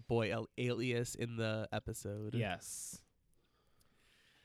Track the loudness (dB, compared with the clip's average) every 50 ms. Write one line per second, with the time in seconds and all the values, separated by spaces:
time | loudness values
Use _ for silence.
0 | -2 2 4 4 4 4 2 0 0 -4 -2 0 2 2 2 2 2 2 2 2
1 | 2 0 -2 -2 -4 -2 0 0 0 2 2 0 0 -2 -2 -4 -4 -4 -6 -4
2 | -4 -4 -4 -4 -4 -2 0 0 2 2 0 -2 -6 -8 -10 -8 -8 -10 -12 -14
3 | -16 _ _ _ _ _ _ _ _ _ _ _ _ _ _ _ _ _ _ _
4 | _ -20 _ _ -20 -20 -20 -20 _